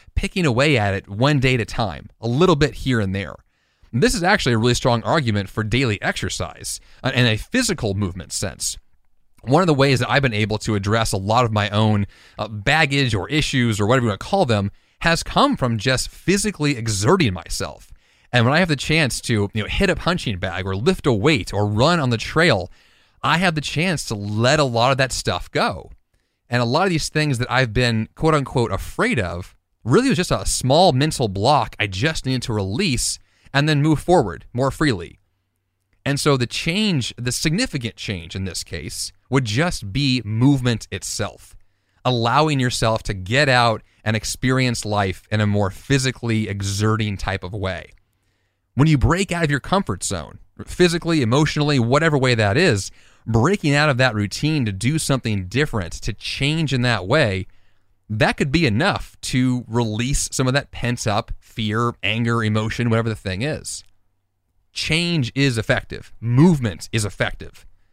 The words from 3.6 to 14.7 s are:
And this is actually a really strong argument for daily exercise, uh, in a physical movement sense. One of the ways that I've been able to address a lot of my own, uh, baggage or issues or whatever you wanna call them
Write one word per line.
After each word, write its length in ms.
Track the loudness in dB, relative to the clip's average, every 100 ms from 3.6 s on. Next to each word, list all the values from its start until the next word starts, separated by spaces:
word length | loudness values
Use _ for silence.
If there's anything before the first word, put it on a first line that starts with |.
| _ _ _
And 80 | 0
this 120 | 2
is 100 | 2
actually 300 | 2 2 2
a 40 | 2
really 160 | 2
strong 300 | 2 2 0
argument 460 | 0 0 0 -2 -4
for 160 | -4 0
daily 360 | 0 0 -2
exercise, 800 | -4 -4 -6 -6 -8 -10 -12 -12 -16 -8
uh, 80 | -4
in 120 | 2 2
a 100 | 0
physical 580 | -2 -2 -2 -2 -2
movement 380 | -2 -4 -6 -10
sense. 460 | -8 -8 -6 -10 -10 _ _ _ _ _ _
One 200 | 2 4
of 60 | 4
the 60 |
ways 260 | 4 4 4
that 100 | 2
I've 120 | 0
been 120 | 0
able 260 | 0 -2 -2
to 160 | -2 -2
address 360 | 2 0 0
a 60 | -2
lot 260 | 2 2
of 80 | 2
my 180 | 0 0
own, 360 | 2 2 2 -2 -8 -20 -12
uh, 100 | -10
baggage 680 | -4 0 2 2 2 0
or 140 | 0 0
issues 540 | -2 0 0 0 2
or 60 | 2
whatever 180 | 2 2
you 40 |
wanna 100 | -2
call 260 | -2 0 2
them 260 | 2 0